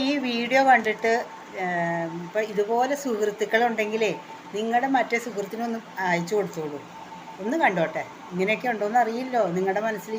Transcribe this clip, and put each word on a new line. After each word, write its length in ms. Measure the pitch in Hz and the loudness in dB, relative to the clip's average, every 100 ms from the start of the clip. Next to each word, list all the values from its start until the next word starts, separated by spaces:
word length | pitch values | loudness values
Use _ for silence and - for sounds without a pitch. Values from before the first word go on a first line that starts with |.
| 262 | 4
ഈ 60 | 294 254 | 0 0
വീഡിയോ 340 | 233 233 262 269 | -2 2 4 8
കണ്ടിട്ട്, 420 | 240 220 214 226 233 - - - 202 | 6 6 0 2 2 0 -12 -12 -6
ഏഹ്, 440 | 180 175 170 170 165 170 170 | -2 0 0 0 -2 -6 -4
ഇപ്പോൾ 160 | 214 220 | -2 -2
ഇതുപോലെ 420 | 202 208 233 262 285 | 0 2 2 2 0
സുഹൃത്തുക്കളുണ്ടെങ്കിലേ 1040 | 269 208 208 202 208 226 240 220 214 220 214 151 - - - 202 | -2 0 0 0 0 2 2 2 -2 2 0 0 -8 -16 -10 -4
നിങ്ങളുടെ 340 | 226 240 269 262 | 0 2 4 2
മറ്റേ 220 | 233 233 233 | 2 0 -2
സുഹൃത്തിനൊന്ന് 540 | 202 196 220 233 226 - - 185 | -6 -6 -4 -4 -4 -8 -4 0
അയച്ചു 280 | 175 170 208 | 0 2 0
കൊടുത്തോളൂ, 420 | 185 165 151 147 - - - - - - | 0 -4 -6 -8 -12 -16 -16 -16 -14 -8
ഒന്ന് 120 | 202 330 | -2 2
കണ്ടോട്ടെ. 400 | 262 180 160 165 - - - | 2 4 0 -2 -8 -12 -8
ഇങ്ങനെയൊക്കെ 360 | 180 190 214 247 | -2 0 2 0
ഉണ്ടോയെന്ന് 280 | 214 208 240 | -2 2 2
അറിയില്ലോ 380 | 220 233 262 247 190 175 | 2 0 -2 0 2 2
നിങ്ങളുടെ 240 | 190 196 220 | 0 0 0
മനസ്സിൽ 260 | 214 - | -4 -6